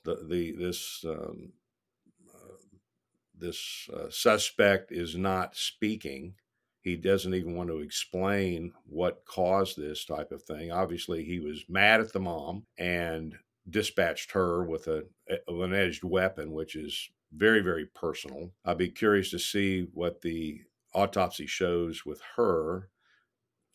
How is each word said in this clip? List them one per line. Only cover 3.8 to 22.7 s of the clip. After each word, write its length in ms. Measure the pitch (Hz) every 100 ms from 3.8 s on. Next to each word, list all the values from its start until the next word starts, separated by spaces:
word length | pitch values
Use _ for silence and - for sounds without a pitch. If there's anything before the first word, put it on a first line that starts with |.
| -
uh, 180 | - -
suspect 800 | - 117 107 - - 101 95 -
is 240 | 82 82 85
not 400 | 95 92 87 -
speaking. 800 | - - 107 104 - 67 87 95 _ _ _ _
He 160 | 92 85
doesn't 360 | 95 98 92
even 220 | 92 87 85
want 140 | 87
to 100 | 80
explain 920 | 76 - - 92 95 101 95 85 87 - -
what 380 | 73 90 - -
caused 520 | - 90 95 95 -
this 260 | 76 76
type 280 | - 76 76
of 120 | 71
thing. 280 | - 76 85
Obviously, 520 | 87 92 87 - 82
he 160 | 80 87
was 240 | 76 76 -
mad 320 | 95 104 110
at 100 | 110
the 80 | 98
mom 460 | 92 80 73 95 - -
and 580 | 90 87 85 82 80 - _ _ 90
dispatched 640 | 107 98 - 85 80 -
her 300 | 98 90 85 85
with 220 | 80 80
a, 180 | 78 - _ -
a, 240 | 87 - 87
an 120 | 92
edged 300 | 98 92 78
weapon, 480 | 90 92 92 - 78
which 240 | 78 78 78
is 340 | 76 - - _ _
very, 280 | 76 107 110
very 240 | 90 82 73
personal. 640 | - 82 - 71 67 87 - -
I'd 120 | 87
be 120 | 90
curious 420 | - 110 101 92
to 80 | 90
see 480 | - 101 98 92 87
what 280 | 82 87 85
the 400 | 87 82 80 76 - _ _
autopsy 540 | 95 98 101 87 - 71
shows 560 | - 90 87 85 80 -
with 140 | 73 - -
her, 540 | 110 82 78